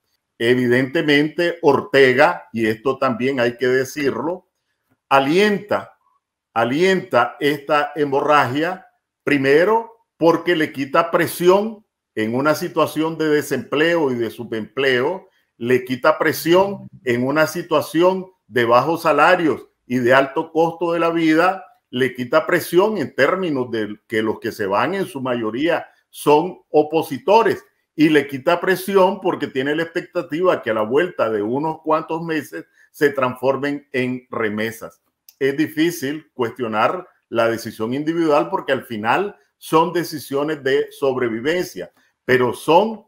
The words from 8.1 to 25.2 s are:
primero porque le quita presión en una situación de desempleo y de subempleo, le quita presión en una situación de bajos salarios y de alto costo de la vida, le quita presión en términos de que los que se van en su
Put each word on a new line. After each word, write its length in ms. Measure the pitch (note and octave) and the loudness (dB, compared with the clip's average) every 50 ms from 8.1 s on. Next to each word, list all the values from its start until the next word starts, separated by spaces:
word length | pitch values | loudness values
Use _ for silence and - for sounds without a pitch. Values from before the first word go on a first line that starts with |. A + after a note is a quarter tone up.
| C3+ C#3+ D3+ D3 D3+ C#3+ C3+ A#2+ C3 D3 D#3+ F3 F#3+ F#3 - _ _ _ _ _ _ _ _ | 0 0 2 2 4 4 2 2 0 -2 -4 -4 -6 -8 -12 _ _ _ _ _ _ _ _
primero 680 | C#3+ D3 C#3 C3+ C3+ C#3+ D#3 F3+ G3+ A3+ A#3 A3+ - - _ _ _ _ - | -2 0 0 2 4 4 4 4 4 2 0 -2 -6 -12 _ _ _ _ 2
porque 380 | D#3 E3+ D#3+ D#3+ - E3+ F3 | 2 4 4 2 0 0 0
le 180 | D#3+ D#3 - - | 0 -2 -2 -4
quita 380 | C3 C#3 C#3 - E3+ E3 E3+ | -6 -6 -2 0 0 0 2
presión 720 | - E3+ E3 B2+ - - E3+ F3 F#3 G3+ G#3+ A3+ A3 - _ _ _ _ _ _ _ | 0 0 0 -2 -2 2 4 4 4 4 2 -2 -8 -12 _ _ _ _ _ _ _
en 180 | A2 A2 A2 A#2 | -4 -4 -2 -2
una 220 | B2+ C#3 D#3 G3+ | 0 0 0 0
situación 640 | G3+ F3+ E3 - E3 D3+ B2+ - D3 D#3+ E3 E3 D3+ | 0 -4 -4 -2 -2 -2 0 0 -2 -4 -4 -2 -2
de 100 | D#3 D#3 | 0 0
desempleo 840 | D3+ D3+ C#3 - C3+ B2 A#2 - C3 C#3+ D#3 E3+ E3+ E3 D3+ C3+ | 0 0 0 -2 -4 -6 -4 -4 -2 0 2 2 2 2 0 0
y 40 | B2 | -2
de 140 | A#2 A#2 A2 | -2 -4 -6
subempleo, 1000 | A2+ - A#2 G2 A#2 A2 G#2+ - _ C3+ C#3 C3+ B2+ B2 B2+ D#3 F#3 F#3+ - _ _ _ _ _ _ - | -6 -10 -10 -8 -8 -8 -8 -8 _ -2 0 0 2 2 0 -2 -4 -6 -10 _ _ _ _ _ _ -6
le 280 | A#2 A#2+ B2+ B2+ B2+ | 0 0 0 0 0
quita 320 | - C3 B2 - D#3 D#3 - | -2 -6 0 0 0 2 2
presión 680 | D#3+ D#3 C#3 - - D#3+ E3+ F#3 G3 G3+ G3+ G3 - - - - - | 0 -2 -2 -2 0 2 4 4 4 2 -2 -8 -12 -18 -20 -6 -4
en 220 | B2 A#2+ B2 B2 | -2 0 0 0
una 200 | C3+ C#3+ D#3 D#3 D3+ | 0 0 0 -2 -2
situación 800 | - F3 D#3+ - D#3+ C#3+ - - - D#3+ F3 F#3 F#3+ F#3+ F3+ - _ _ _ _ | -4 -8 -4 -2 0 -2 0 0 0 2 2 2 2 0 -4 -10 _ _ _ _
de 180 | G#2 B2 A#2+ | -2 0 2
bajos 380 | A2+ A#2 B2 C3+ D#3 E3 D#3+ E3 | 4 4 4 2 2 -2 -2 0
salarios 640 | E3 D3 C#3+ D3+ F3 F#3 E3+ E3+ D3 A2 - - - _ _ _ | 0 2 4 4 4 4 4 2 0 -2 -2 -6 -14 _ _ _
y 120 | - B2 B2+ | -4 -2 0
de 160 | A#2+ A#2 C3 | 2 4 4
alto 380 | C3+ C#3 C#3+ - D#3+ D#3+ - | 4 4 2 -2 -6 -6 -2
costo 420 | - D#3 E3+ E3 E3 - F3 E3+ E3+ | 0 0 0 0 -2 -4 -4 -4 -2
de 60 | E3+ | 0
la 120 | E3 E3+ | -2 -2
vida, 520 | E3 E3+ E3 D#3+ D#3 D#3+ F3 F#3+ D4 - - - _ _ _ _ | 0 0 2 2 4 4 2 2 0 -4 -8 -16 _ _ _ _
le 240 | - B2+ C3 B2+ - | -4 -2 -2 -2 -2
quita 340 | - B2+ A#2+ D#3 D#3 - - | -6 -4 -2 -2 -2 0 0
presión 500 | F3+ E3 - - E3+ F3 G3 A3 A3 F#3+ | -2 -2 -2 0 2 2 2 2 0 -2
en 160 | C3+ - - | -6 -4 -2
términos 560 | - C3 D3+ F3 F#3 F#3+ E3+ D3 C3 B2 A2+ | 0 0 0 0 -2 -2 -4 -4 -4 -4 -4
de 280 | A#2 A2+ G#2+ G#2 G#2 - _ _ | -4 -4 -4 -6 -8 -14 _ _
que 160 | - A2 A2 | -2 -2 -2
los 160 | A2 G#2 - | -2 -4 -4
que 120 | - A2 | -6 -8
se 140 | F#2+ - G#2 | -6 -4 -4
van 300 | F#2+ G2 G#2 A#2+ D3 F#3+ | -2 0 0 0 0 -2
en 100 | G3 F3+ | -4 -6
su 160 | - - C3+ | -6 -8 -8